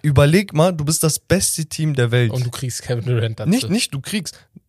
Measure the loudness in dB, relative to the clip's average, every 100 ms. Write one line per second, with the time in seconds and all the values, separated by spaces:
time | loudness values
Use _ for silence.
0 | 2 6 6 4 2 2 2 2 -2 0
1 | 0 -2 0 0 0 -4 -6 -4 -2 0
2 | 2 2 2 0 -4 -6 -8 -8 -6 -4
3 | -2 -2 -2 -4 0 0 0 -2 -2 -6
4 | -6 -6 -6 -14 _ -20